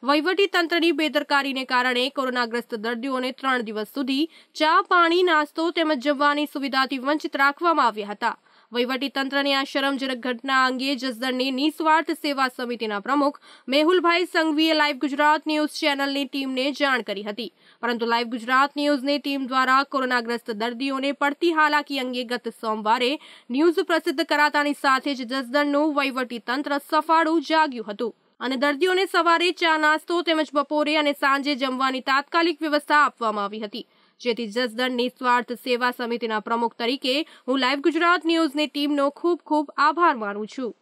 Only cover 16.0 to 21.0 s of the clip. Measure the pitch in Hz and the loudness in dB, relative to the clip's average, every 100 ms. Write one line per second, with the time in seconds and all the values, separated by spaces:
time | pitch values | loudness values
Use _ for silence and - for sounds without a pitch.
16 | 277 277 277 277 269 262 262 262 285 254 | -2 -2 -4 -4 -4 -2 -2 0 0 0
17 | 220 196 214 208 220 _ _ _ 233 240 | -2 -8 -8 -8 -10 _ _ _ -4 -2
18 | 233 233 240 240 220 262 277 285 294 294 | 0 0 -2 -6 0 2 2 0 0 0
19 | 262 285 285 277 262 262 262 269 277 285 | 0 -2 -2 -4 -2 0 2 2 2 -2
20 | 262 247 233 233 - 214 226 240 277 269 | 0 0 -2 -6 -6 -4 -4 -4 -4 -2